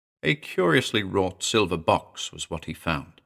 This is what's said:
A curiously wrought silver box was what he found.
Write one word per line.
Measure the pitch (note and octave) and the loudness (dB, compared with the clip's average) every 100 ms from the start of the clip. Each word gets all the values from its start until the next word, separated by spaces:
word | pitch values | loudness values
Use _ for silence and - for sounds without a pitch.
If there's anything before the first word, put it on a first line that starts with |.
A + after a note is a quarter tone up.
| _ _ | _ _
A | D3+ | -2
curiously | D3+ - - F3+ C#3+ - A2 | -2 -2 0 2 2 2 -2
wrought | F#2+ G2 F#2 - | 0 0 0 -2
silver | - A2 F#2 F2 | 0 2 2 0
box | D#2+ F#2 - - - | 2 2 0 -12 -12
was | D#2+ - | -12 -8
what | E2 - | -8 -8
he | |
found. | D#2+ - D2+ C2 - | -6 -2 -4 -4 -20